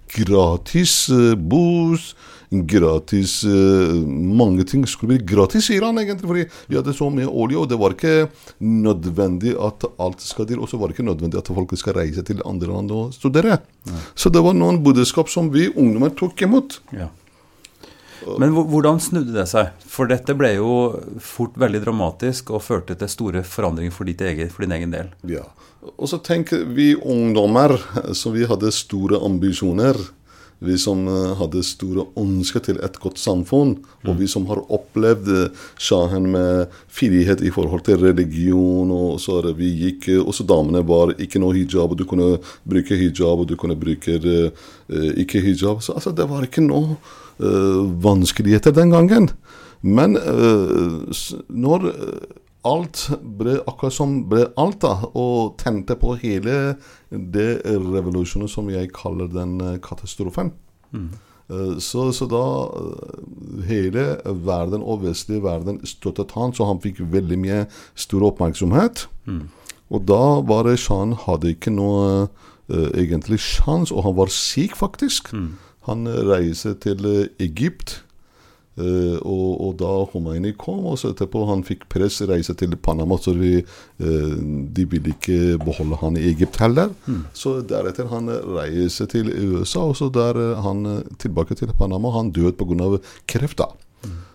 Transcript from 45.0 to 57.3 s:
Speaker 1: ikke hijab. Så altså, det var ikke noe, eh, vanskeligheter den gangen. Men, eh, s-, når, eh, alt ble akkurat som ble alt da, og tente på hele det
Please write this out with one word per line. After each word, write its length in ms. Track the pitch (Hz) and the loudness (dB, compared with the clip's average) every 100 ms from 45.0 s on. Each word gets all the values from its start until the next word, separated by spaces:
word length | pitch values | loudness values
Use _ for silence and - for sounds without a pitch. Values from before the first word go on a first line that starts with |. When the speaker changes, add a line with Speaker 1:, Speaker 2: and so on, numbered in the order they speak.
| 78 - 92 | -2 -2 0
Speaker 1:
ikke 160 | 104 | 0
hijab. 400 | 98 92 98 110 | 2 2 0 -2
Så 140 | - - | -4 -6
altså, 180 | - | -4
det 160 | 165 151 | -2 -2
var 140 | 143 | -2
ikke 180 | 131 - | -4 2
noe, 340 | 151 143 156 156 - - - - | 2 2 0 -4 -10 -20 -20 -4
eh, 420 | 98 98 98 95 98 87 | 0 2 4 2 2 2
vanskeligheter 720 | 98 98 90 - 104 104 151 | 4 6 4 2 4 6 6
den 200 | 147 175 | 6 6
gangen. 400 | 170 175 226 202 - - - - - | 6 6 6 4 2 -14 -20 -20 -6
Men, 340 | 98 107 170 208 | 2 4 4 4
eh, 920 | - 117 117 107 92 - 87 82 - | 2 4 6 6 4 2 0 -2 -6
s-, 240 | - - - - | -8 -8 -12 -10
når, 380 | - 131 175 180 | -4 0 2 0
eh, 300 | - - - - - _ _ | -6 -8 -10 -14 -20 _ _
alt 460 | 120 156 170 - - 147 | -2 -2 -4 -8 -6 -6
ble 320 | 117 104 113 135 - | -6 -6 -2 -2 -4
akkurat 260 | - 135 | -6 -6
som 380 | - 143 139 92 | -2 -2 -2 0
ble 160 | 110 120 - | 2 2 2
alt 260 | 170 202 | -2 0
da, 180 | 147 95 117 120 | -2 -2 -4 -4
og 420 | 123 120 110 - | 0 0 -2 -4
tente 380 | 127 107 95 123 | -4 -4 -4 0
på 200 | 120 120 | 0 0
hele 580 | 117 98 104 139 139 139 - - - | -2 -2 -2 -2 -2 -6 -12 -20 -14
det 540 | 101 92 | -12 -6